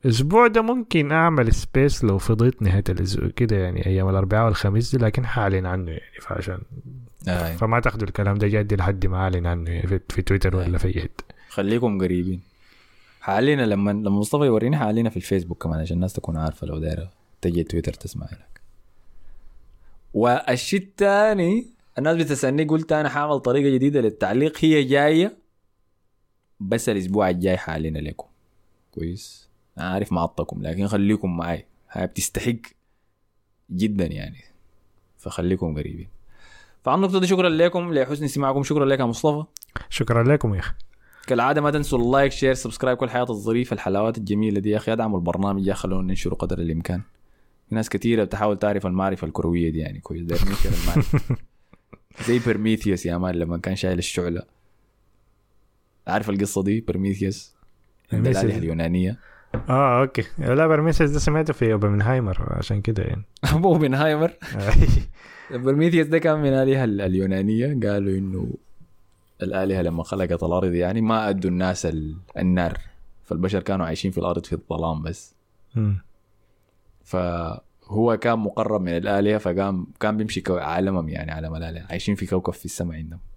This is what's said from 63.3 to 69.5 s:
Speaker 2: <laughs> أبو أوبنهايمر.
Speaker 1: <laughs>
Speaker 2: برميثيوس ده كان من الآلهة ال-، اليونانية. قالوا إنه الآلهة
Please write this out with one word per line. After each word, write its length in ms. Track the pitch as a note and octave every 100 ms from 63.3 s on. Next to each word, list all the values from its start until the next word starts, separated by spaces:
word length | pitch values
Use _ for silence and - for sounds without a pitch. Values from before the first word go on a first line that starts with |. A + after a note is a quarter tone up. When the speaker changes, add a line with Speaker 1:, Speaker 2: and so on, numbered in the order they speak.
| -
Speaker 2:
<laughs> 100 | C#3+
أبو 180 | D#3 F#3
أوبنهايمر. 600 | D3+ D3 C3+ D#3 D3+ E3 - - G#2 G2+ A2 C#3 -
Speaker 1:
<laughs> 520 | - - - - -
Speaker 2:
برميثيوس 560 | B2 B2+ C#3+ E3 E3 D3+
ده 120 | D#3+
كان 200 | E3 D#3
من 100 | C#3+
الآلهة 360 | C3+ C3+ C3+
ال-، 160 | A#2+ G2+
اليونانية. 640 | F#2+ F#2 F#2+ F#2+ G2+ A2 C3
قالوا 520 | C#3 G2+ G2+ G2 F#2+
إنه 320 | F#2+ F#2 A#2 - - - - - _ _ _ _
الآلهة 400 | F#2+